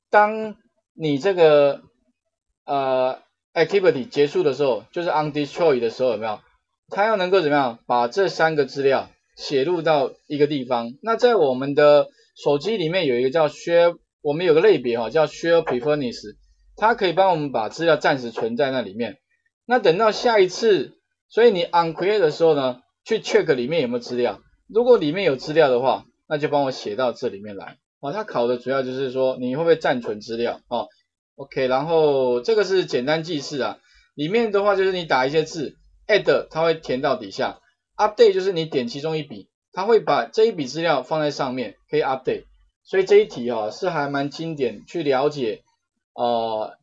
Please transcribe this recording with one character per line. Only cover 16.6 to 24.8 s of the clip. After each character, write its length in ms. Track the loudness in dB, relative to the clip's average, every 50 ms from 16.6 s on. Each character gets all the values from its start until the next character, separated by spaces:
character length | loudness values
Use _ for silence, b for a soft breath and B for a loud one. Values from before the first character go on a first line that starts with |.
| _ _ _
它 180 | 0 0 0 2
可 140 | 0 0 0
以 40 |
帮 180 | 2 2 2 2
我 60 | 2
们 140 | 0 -2 -4
把 180 | -4 -4 -6 -6
资 160 | -6 0 2
料 120 | 2 2
暂 220 | 2 2 0 0 0
时 120 | -4 -8
存 260 | -6 -4 -4 -4 -2
在 140 | -2 -2 0
那 100 | -2 -4
里 140 | -6 -6 -6
面。 240 | -6 -8 -8 -8 -14 _ _ _ _ _ _ _ _ _
那 120 | -2 0 2
等 200 | 4 2 4 4
到 140 | 2 0
下 260 | 0 0 0 2 4 4
一 80 | 2
次， 460 | 2 0 0 2 2 2 2 0 -4 -12 _ _ _ _ _ _ _
所 160 | 2 4 4
以 60 | 4
你 140 | 4 2 0
on 280 | 0 0 0 0 0 -2
create 260 | -2 0 0 2 2
的 100 | 2 2
时 140 | 2 4 4
候 100 | 4 4
呢， 260 | 4 0 -2 -4 -6 _ _ _ _ _
去 140 | -4 -4 -2
check 340 | 0 0 0 2 2 2 0
里 120 | 0 -2
面 160 | -2 -2 -2
有 60 | -2 -2
没 60 | -4
有 40 | -6
资 180 | -6 -6 -4
料。 240 | -2 -2 -2 -4 -8 _ _ _ _ _
如 180 | -4 -2 2